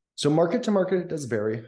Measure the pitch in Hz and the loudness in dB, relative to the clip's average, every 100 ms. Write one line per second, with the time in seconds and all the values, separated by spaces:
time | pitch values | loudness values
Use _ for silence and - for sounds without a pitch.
0 | _ - 147 156 170 247 - 202 185 185 | _ -4 2 4 2 2 0 0 2 0
1 | 170 165 135 110 107 113 | -2 -6 -4 -2 -2 -4